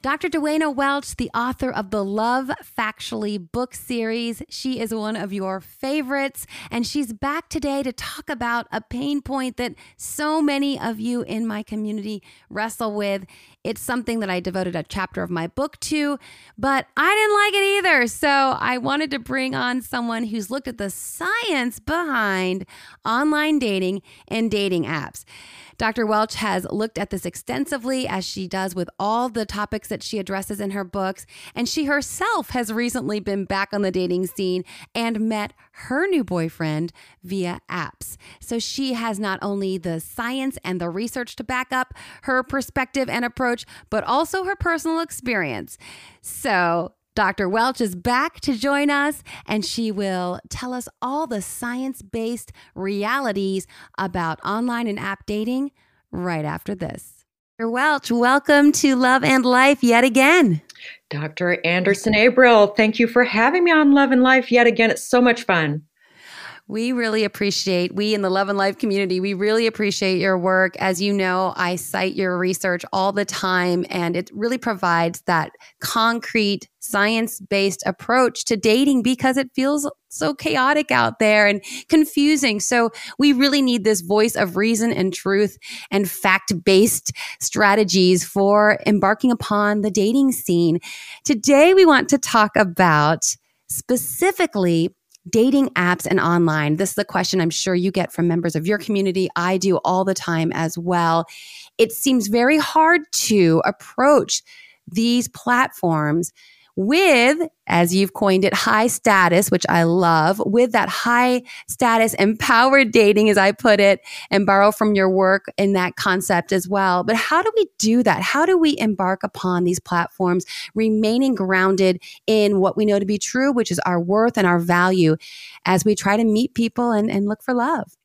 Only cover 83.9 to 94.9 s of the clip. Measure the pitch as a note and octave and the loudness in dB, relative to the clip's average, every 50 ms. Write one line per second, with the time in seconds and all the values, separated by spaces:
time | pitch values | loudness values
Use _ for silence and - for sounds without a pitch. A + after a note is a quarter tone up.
83.9 | G#3+ F#3 E3+ E3+ G3+ G#3+ G#3+ A#3 - - G#3 F#3 E3+ F#3 G#3 A3+ A#3 G#3 A3+ A#3 | 0 0 0 0 2 2 2 2 2 -2 -2 -2 0 0 0 2 2 2 0 0
84.9 | - - F#3 F#3+ F3 - - F#3+ G3 G3 G#3 G3 - - - - - - - - | 0 0 -2 -2 -2 -4 -4 -2 0 2 0 0 -2 -10 -18 -16 -16 -16 -10 -2
85.9 | G3 G3 G3+ F3 - - - G3 F#3 G3 - - G#3 E3 - - F#3+ F#3+ G#3+ A#3+ | 0 0 0 0 -4 -2 2 2 2 2 2 -2 -4 -2 2 4 6 6 6 4
86.9 | - - _ - - - - - - _ - - - - G#3+ G3+ G3+ G#3+ G#3+ F3+ | 2 -2 _ -8 -10 -10 -14 -14 -12 _ -8 -6 0 2 4 4 4 4 2 2
87.9 | E3+ F#3+ F#3 F3+ F#3 F3+ - - - G3+ G3 G3 G3+ G#3 G#3 G#3+ G#3 - - - | 2 4 4 6 4 2 0 -2 -2 0 2 4 4 4 4 4 2 2 2 0
88.9 | G#3+ G3 G3 F#3+ A3 G#3+ - B3+ A#3+ - - - G#3 G#3 G#3 G#3 G#3 G#3+ G3+ G#3+ | 2 2 2 2 0 2 2 0 0 0 -2 -2 0 0 2 2 0 0 -2 0
89.9 | F3+ A3 G3 G#3+ A#3+ C#4 C#4 C4+ B3 - - - F3 E3+ E3+ E3 D#3+ E3+ - - | 0 2 2 2 4 2 2 2 0 -2 -2 0 2 4 4 2 2 0 -4 -8
90.9 | - - - - - - _ - D4 A3 - - C#4+ C4+ D4+ F4 F#4+ F#4+ F#4 E4 | -16 -16 -16 -18 -20 -12 _ -2 -2 0 4 4 6 6 8 8 8 8 8 8
91.9 | C#4+ B3+ - - C#4+ C4+ - - - A3+ G#3+ G#3 - - G#3+ F#3 E3+ - F#3 F3 | 8 6 4 2 0 0 0 2 4 4 4 4 4 2 2 2 4 4 4 6
92.9 | D#3 D3+ D3 D3+ D#3+ - - - - _ _ _ _ _ _ _ - - - - | 6 6 4 4 2 0 -2 -6 -6 _ _ _ _ _ _ _ -10 -10 -2 -2
93.9 | B3 B3 - - - - F4 F#4+ F#4+ - F4+ - - G#3 F#3 F3 E3+ E3 E3 F#3 | -2 -2 -2 -6 -4 0 0 0 2 0 -2 -2 0 0 0 2 2 2 0 -2